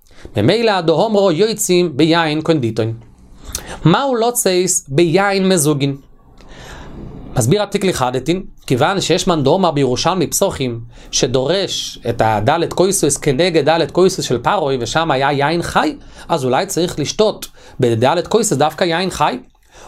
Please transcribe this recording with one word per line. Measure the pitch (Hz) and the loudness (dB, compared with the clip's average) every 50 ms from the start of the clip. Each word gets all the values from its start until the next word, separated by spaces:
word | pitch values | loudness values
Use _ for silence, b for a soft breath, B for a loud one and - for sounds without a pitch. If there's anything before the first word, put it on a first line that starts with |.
| _ B B B B B B | _ B B B B B B
ממילא | - 101 131 196 226 233 220 | 0 2 2 2 2 2 0
הדהומרו | 202 185 170 160 160 147 190 226 214 202 196 196 | 0 0 0 0 2 2 2 2 2 2 2 2
יוצאים | 165 151 202 226 220 - - - 180 175 180 170 147 | 2 2 0 0 0 -2 -2 0 2 2 2 2 0
ביין | 120 156 160 160 170 165 156 151 156 | 2 2 2 2 2 2 0 -2 -2
קוינדיטין. | 156 160 165 151 120 113 107 113 110 110 113 117 - - - - - - - B B B B B B B B B B | 0 0 0 0 0 -2 -2 -2 -2 -4 -4 -8 -12 -20 -20 -20 -20 -20 -20 B B B B B B B B B B
מהו | 156 175 226 277 277 254 | 2 2 2 2 0 0
לא | 226 220 240 240 | 0 0 0 0
צייס | - - 196 185 180 185 170 - - - - | 0 0 0 2 2 2 0 0 -4 -4 -2
ביין | 131 147 175 170 151 190 196 202 196 196 190 190 | 2 2 2 4 2 2 2 2 0 0 2 2
מזוגין? | 190 175 139 151 151 147 139 139 139 139 - - - - - - - - B B B B B B B B B B B B - - - - - - - | 2 2 2 2 0 0 0 -2 -4 -6 -10 -20 -20 -20 -20 -20 -20 -20 B B B B B B B B B B B B -16 -14 -16 -16 -14 -8 -4
מסביר | - 113 117 175 208 | -2 0 2 2 2
התיק | 208 202 - 196 - | 2 0 0 -2 0
לחדתין, | 185 165 - 127 123 127 131 131 - 170 185 185 - - - - | 0 0 0 0 -2 -2 -2 -2 -2 -2 -2 -4 -10 -16 -10 -4
כיוון | - 135 117 139 165 202 190 | -2 0 2 2 2 2 0
שיש | - - 156 185 - | 0 0 0 0 2
מאן | 190 175 156 | 2 2 2
דאמר | 131 131 160 190 190 170 | 4 4 4 4 2 2
בירושלמי | 156 147 139 123 123 117 - 165 180 190 156 | 2 2 0 0 0 0 0 0 0 0 0
פסוחים, | 123 - - 196 190 - - 139 123 117 117 117 B B B B B | -2 0 0 0 0 -2 -2 -4 -4 -6 -8 -10 B B B B B
שדורש | B - - 135 120 131 127 139 170 196 190 - - - - - - - - 113 | B -2 0 0 0 0 0 0 0 0 -2 -4 -6 -8 -8 -10 -12 -10 -6 -4
את | 113 117 120 | -2 0 0
הדלת | 110 110 104 104 120 151 170 165 - | 2 2 2 2 2 2 2 0 0
כוסות | - - 175 196 190 - - 147 - - | 0 2 2 2 2 0 0 0 0 0
כנגד | - 151 131 131 170 185 165 165 135 | 0 0 2 2 2 2 2 2 2
דלת | 147 160 170 151 143 | 2 2 2 0 0
כוסות | - 175 180 190 185 - 143 | 2 2 2 2 2 0 -4
של | - 131 113 | -2 -2 -2
פרוי, | 113 151 196 196 160 139 139 127 | 0 0 0 0 0 0 -2 -2
ושם | 117 117 - 160 165 160 | -4 -2 -2 -2 0 0
היה | 143 131 135 139 | 0 0 0 0
יין | 147 135 139 147 165 175 | 0 2 0 0 0 -2
חי, | 165 - - 196 254 311 - - B B B B B B | -2 -2 0 0 0 0 -2 -6 B B B B B B
אז | 170 160 131 | -4 -2 0
אולי | 127 123 139 190 | 0 0 0 0
צריך | 185 - 156 175 175 - - | -2 -2 -2 -2 -2 -2 -4
לשתות | 147 - - - - 107 - - - - B B B B B B | -6 -4 0 0 0 0 0 -4 -8 -16 B B B B B B
בדלת | 127 120 117 110 117 131 160 180 165 | 0 2 2 2 2 2 2 0 0
כוסות | - 202 220 240 220 - 127 | 0 2 0 2 2 0 0
דווקא | 147 151 151 - 196 | 0 0 0 0 -2
יין | 175 165 165 190 185 | 0 0 -2 -2 -2
חי. | - - 147 165 240 254 - - _ _ B B B B B | -2 0 0 0 -2 -4 -10 -16 _ _ B B B B B